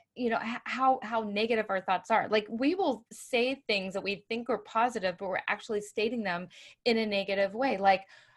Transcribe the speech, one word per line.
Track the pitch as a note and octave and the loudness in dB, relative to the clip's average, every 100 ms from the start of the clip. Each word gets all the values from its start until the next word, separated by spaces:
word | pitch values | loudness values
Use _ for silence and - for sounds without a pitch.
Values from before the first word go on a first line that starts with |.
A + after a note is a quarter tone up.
| - - | -14 -6
you | A#3+ | -2
know, | A3 | -2
h-, | A3+ A#3+ - | -4 -8 -6
how, | A#3 C4 C4 | 0 2 2
how | G#3+ A#3 | 0 -4
negative | G#3+ G3+ A3 A3+ G#3+ | -2 0 0 0 0
our | F#3+ | -2
thoughts | F#3 F3+ - | 0 -2 2
are. | A3 - | 0 2
Like, | G#3+ G#3 | 0 0
we | A3 C#4 F#4 | 0 0 2
will | F4+ A3 - | 0 0 -6
say | - - B3 B3 C4+ - | -20 -4 0 0 -2 -2
things | G3+ F#3+ | -2 -2
that | F#3+ | -4
we | F#3 G3+ - | -4 -6 -6
think | A#3 A#3+ | -6 -2
are | A3 | -4
positive, | - A3+ B3 A3+ F#3 F3+ | -2 0 0 0 -4 -4
but | G3 | -4
we're | F#3+ - | -4 -4
actually | G#3 - G#3 | -6 -4 -6
stating | G#3 - A3 A#3+ | -4 -2 -2 -2
them | G3+ F3 F3+ - - - | -4 -4 -6 -16 -20 -4
in | - A3+ | 0 2
a | A3 | 2
negative | G3+ G3 G3 G3 G#3+ | 0 0 2 0 2
way. | C4+ G3+ | 0 4
Like, | G3 F#3+ - - - | 6 4 2 -20 -20